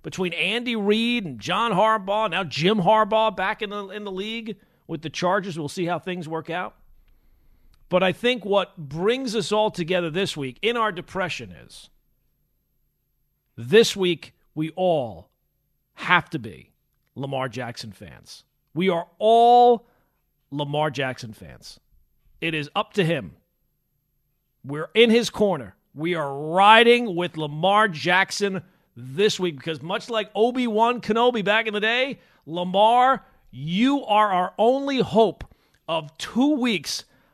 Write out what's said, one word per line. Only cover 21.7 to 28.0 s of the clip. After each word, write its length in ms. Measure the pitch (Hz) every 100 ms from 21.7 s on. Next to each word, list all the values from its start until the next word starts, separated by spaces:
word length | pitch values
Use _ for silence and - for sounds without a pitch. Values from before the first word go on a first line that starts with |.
| - _ _ _ _ _ _
It 120 | 165
is 160 | 160 147 -
up 160 | 214
to 120 | -
him. 280 | 165 160 92 - _ _ _ _ _ _ _ _ _ _ _ _
We're 260 | 127 147 165
in 160 | 220 233
his 200 | 226 226
corner. 440 | - 208 165 107 - _
We 200 | 135 160
are 180 | 170 143
riding 840 | 139 156 175 202 220 233 240 240 170
with 220 | 175 156
Lamar 500 | 151 151 180 208 214
Jackson 760 | 156